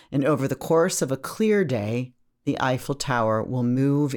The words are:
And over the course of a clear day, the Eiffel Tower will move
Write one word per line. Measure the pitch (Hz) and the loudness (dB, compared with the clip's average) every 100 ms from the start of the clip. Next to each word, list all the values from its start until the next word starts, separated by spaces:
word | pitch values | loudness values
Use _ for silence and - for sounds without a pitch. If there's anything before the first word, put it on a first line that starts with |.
| - | -4
And | 139 | 0
over | 139 143 139 | 2 2 0
the | |
course | 135 - 165 175 - | -4 0 2 2 0
of | 139 | -2
a | 135 | -4
clear | - - 220 208 | -6 -2 2 2
day, | 165 120 104 120 127 _ _ _ | 2 -2 -2 -4 -6 _ _ _
the | - - | -4 -2
Eiffel | 131 127 - | 0 -2 -4
Tower | 139 - 120 110 110 | -6 -2 0 2 0
will | - 127 | 0 -2
move | 120 127 139 143 147 | 0 2 2 2 0